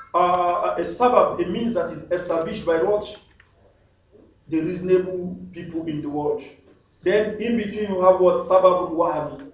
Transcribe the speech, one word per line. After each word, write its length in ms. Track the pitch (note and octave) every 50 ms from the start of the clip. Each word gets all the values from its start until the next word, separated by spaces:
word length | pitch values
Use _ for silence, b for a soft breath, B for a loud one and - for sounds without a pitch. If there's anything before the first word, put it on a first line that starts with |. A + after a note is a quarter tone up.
| - - -
uh, 600 | F3 F3+ F3+ F3+ F3+ F3 F3 F3 - - D#3+ - E3+
a 40 |
sabab, 600 | E3+ F3 - - B3 B3 B3 - - - - - F3
a 40 | F3+
means 260 | - A#3 A#3 - -
that 160 | F3 - -
is 120 | - D3+ - -
established 540 | F3 F3 - F3 E3+ E3 D#3+ - G#3 G#3+ D3
by 160 | E3 E3 E3
what? 240 | F3+ G3 G#3 G#3 - - - - - _ _ _ _ _ _ _ _ _ _ _ _ _ _ _ _ _ _ - - _ _ _ _ -
The 120 | D#3+ D#3+
reasonable 760 | E3 F3+ F3+ F3+ F3+ F#3 F#3 F3+ F#3 F#3 F#3 F3+ F3 F3+ - - - - -
people 320 | E3+ E3 D#3+ D#3+ E3 D#3+ E3
in 140 | D3+ D3
the 80 | D3 D3
world. 340 | C#3+ D3 D3 D3 - - - - - - _ _ _ _ _ _ _ _ -
Then 380 | F3 G3+ G#3+ G#3+ - - -
in 160 | A3 A#3+ A#3 A3
between 320 | G3+ G3+ G#3 G#3+ G#3 G3
you 100 | F#3+ F#3
have 180 | F3+ F#3 F#3 F3+
what? 280 | F3+ F3 E3 E3 - -
Sababun 440 | F#3 F#3 F#3 F#3 F3+ F3+ F3 D#3+
wahabi. 600 | E3 D#3+ E3 E3 D3+ D3+ D3+ C#3+ C#3 - - -